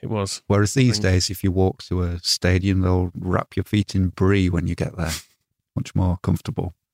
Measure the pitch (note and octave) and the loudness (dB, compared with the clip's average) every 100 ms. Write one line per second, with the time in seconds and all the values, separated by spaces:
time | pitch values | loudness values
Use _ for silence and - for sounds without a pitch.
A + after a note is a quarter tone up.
0 | - A2 G2 - - G2+ G#2 C#3 B2+ G#2 | -6 -4 -4 -6 0 2 4 4 2 2
1 | G2 F#2 - F#2+ G2 F2+ F#2+ - - F2+ | 2 2 0 -2 -2 2 0 0 -6 -2
2 | F2 E2+ - - F2+ F#2 F#2+ F#2+ F#2 F2+ | -2 -4 -4 -2 2 2 2 2 2 2
3 | F#2 - F#2 F#2 - - F#2+ G#2 G2 G2 | 0 -4 -4 -2 -4 -6 -2 0 0 0
4 | F#2 - F#2+ G2+ F2+ E2+ F2 F2 E2 - | -2 0 2 2 2 0 -2 -4 -4 -4
5 | D#2+ D#2 - _ _ _ _ - - - | -6 -6 -10 _ _ _ _ -8 -4 -2
6 | F#2 F2 - - - C3 F2+ - _ | 0 0 -2 -2 -2 -6 -6 -8 _